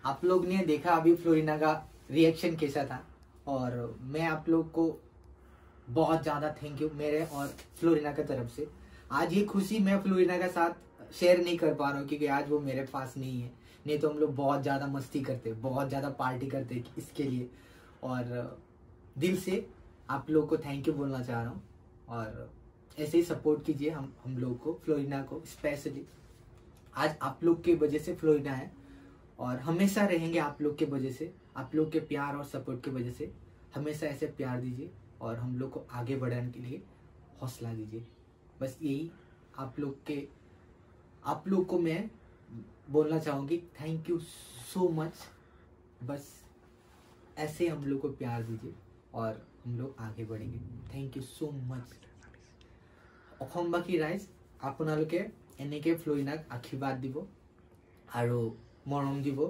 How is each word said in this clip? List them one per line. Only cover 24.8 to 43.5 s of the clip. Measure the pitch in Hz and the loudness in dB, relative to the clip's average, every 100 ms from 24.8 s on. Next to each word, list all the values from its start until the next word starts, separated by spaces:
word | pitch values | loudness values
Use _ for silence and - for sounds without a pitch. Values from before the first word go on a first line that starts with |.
| - | 0
फ्लोरिना | 147 139 135 | 0 0 -4
को | 135 - - | -6 -10 -12
स्पेशली। | - 151 143 147 135 139 - - - - - - - - 135 | -4 -4 -2 -6 -8 -14 -20 -20 -20 -20 -20 -20 -20 -14 -2
आज | 151 - | 0 0
आप | 139 131 | -6 2
लोग | 170 165 | 4 4
के | 175 160 | 4 6
वजह | 147 147 | 4 2
से | 165 165 | -2 2
फ्लोरिना | 156 147 139 | 6 6 4
है, | 131 - - - - - - - - | -4 -6 -14 -20 -20 -20 -20 -20 -8
और | 127 127 | -4 -2
हमेशा | 135 170 196 208 202 | 0 4 4 6 4
रहेंगे | 165 165 165 | 4 2 0
आप | 147 - | 0 0
लोग | 147 147 | 0 2
के | 151 | 0
वजह | 139 131 | 0 -2
से, | 123 170 - - - | -4 -8 -10 -14 -10
आप | 131 156 | -2 2
लोग | 156 | 2
के | 156 | 0
प्यार | 156 143 143 143 | 0 -2 -2 -4
और | 143 | -6
सपोर्ट | 135 123 131 139 | -8 -6 -6 -4
के | |
वजह | 127 120 | -4 -4
से। | - - - - - - 135 | -6 -10 -10 -20 -20 -12 -6
हमेशा | 147 151 151 | -4 -4 -4
ऐसे | 135 151 - | -2 -4 -2
प्यार | 131 127 | -2 -2
दीजिए | 127 123 165 - - - | -4 -6 -10 -14 -20 -10
और | 117 117 | -8 -4
हम | 123 123 | -4 -4
लोग | 135 | -4
को | - - | -6 -10
आगे | 123 120 135 | -8 -4 -2
बढ़ाने | 123 120 123 | 0 -2 -4
के | 120 | -8
लिए | 123 165 - - - - - - | -10 -10 -12 -20 -20 -20 -20 -10
हौसला | 127 - 117 | -10 -8 -8
दीजिए। | 113 107 110 117 - - - - - | -6 -8 -10 -12 -20 -20 -20 -20 -8
बस | 135 - | -8 -4
यही | 156 139 165 - - - - - | -2 -2 -4 -10 -20 -20 -18 -10
आप | 131 - | -8 -4
लोग | 143 - - | -6 -6 -6
के, | 143 135 - - - - - - - - - - | -6 -6 -16 -20 -20 -20 -20 -20 -20 -20 -10 -4
आप | 156 190 | -4 2
लोग | 190 175 | 2 2
को | 175 | 2
मैं | 165 165 220 - - - - 117 - - - | 2 0 -4 -10 -20 -20 -18 -16 -16 -20 0
बोलना | 147 151 156 | 2 4 2
चाहूँगी, | 156 139 139 | 0 -2 -2